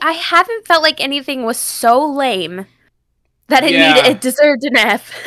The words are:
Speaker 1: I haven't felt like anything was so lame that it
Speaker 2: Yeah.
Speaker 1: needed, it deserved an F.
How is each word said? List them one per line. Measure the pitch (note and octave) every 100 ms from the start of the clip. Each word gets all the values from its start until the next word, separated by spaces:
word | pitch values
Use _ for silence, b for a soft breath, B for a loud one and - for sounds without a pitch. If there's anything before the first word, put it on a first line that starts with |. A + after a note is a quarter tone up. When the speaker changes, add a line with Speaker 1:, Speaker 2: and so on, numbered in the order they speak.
Speaker 1:
I | D#4
haven't | E4 - E4+ F#4 A4+ -
felt | E4
like | D#4 D#4
anything | C#4 C#4+ C4+ C4
was | A3+ A#3+
so | - - A#3 B3
lame | D4+ C#4 C4+ F#3+ E3 F3+ F#3+ _ _ _ _ _ _ _ -
that | A#3
it | D4+
Speaker 2:
Yeah. | E3 D#3+
Speaker 1:
needed, | D3+ B3+
it | A3
deserved | B3+ B3+ D4 B3+
an | C#4 A#3+
F. | G#3+ G#3 - -